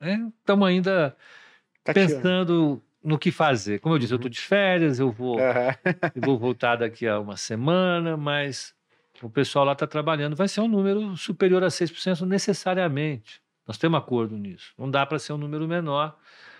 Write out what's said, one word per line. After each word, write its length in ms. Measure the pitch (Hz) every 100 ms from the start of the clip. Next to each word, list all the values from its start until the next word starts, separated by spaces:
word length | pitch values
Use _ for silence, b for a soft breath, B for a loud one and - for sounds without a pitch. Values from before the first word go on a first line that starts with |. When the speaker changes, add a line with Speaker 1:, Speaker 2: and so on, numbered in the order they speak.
Speaker 1:
É, 180 | 160 214 226 -
tamo 200 | - 202
ainda 520 | 190 180 185 190 143 - b b b b b _
Speaker 2:
Tateando. 300 | - 175 180
Speaker 1:
pensando 680 | 139 180 185 175 170 151 127 - _
no 160 | 151 151
que 120 | 185
fazer. 500 | - 156 120 104 104
Como 140 | 160
eu 40 | 160
disse, 140 | 113
eu 60 | 123
tô 60 |
Speaker 2:
Uhum. 60 | 127
Speaker 1:
de 100 | 117
férias, 580 | - 202 190 180 160 127
eu 120 | 135
vou, 300 | 110 127 117
Speaker 2:
Aham. 340 | 127 123 123 127
<laughs> 300 | 185 175 165
Speaker 1:
eu 80 | 127
vou 160 | 139 127
voltar 380 | 123 120 120 120
daqui 300 | 113 107 117
a 120 | 107
uma 180 | 104 95
semana, 800 | - 110 139 185 185 175 165 156
mas 580 | 147 143 143 123 - _ _ _ _ _
o 80 | 117
pessoal 340 | 139 135 143
lá 100 | 139
tá 120 | 139 151
trabalhando. 500 | 156 147 151 147 151
Vai 120 | 196
ser 120 | -
um 80 | 226
número 480 | 202 196 202 208 175
superior 460 | - 180 190 185
a 60 | 185
seis 200 | - 170
por 100 | -
cento 260 | 185 170 185
necessariamente. 1120 | 196 208 190 185 185 175 139 156 120 - - _ _ -
Nós 120 | 107
temos 180 | 165 160
acordo 380 | - 123 110 107
nisso. 380 | 101 87 - -
Não 140 | 135
dá 160 | 139 139
pra 140 | 151
ser 120 | -
um 60 | 147
número 280 | 147 151 160
menor 500 | 175 160 143 156 - B B B